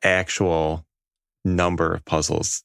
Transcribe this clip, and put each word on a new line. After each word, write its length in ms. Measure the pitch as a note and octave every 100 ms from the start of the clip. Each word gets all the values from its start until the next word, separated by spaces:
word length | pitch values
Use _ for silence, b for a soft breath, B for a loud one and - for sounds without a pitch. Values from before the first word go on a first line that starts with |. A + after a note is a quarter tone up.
actual 840 | F#2+ F#2 F2+ - F#2 E2 D#2 D#2+ - _ _ _ _ _
number 480 | F#2 F2 F2 E2+ E2
of 140 | E2+
puzzles, 580 | - D#2+ D2+ D#2 - -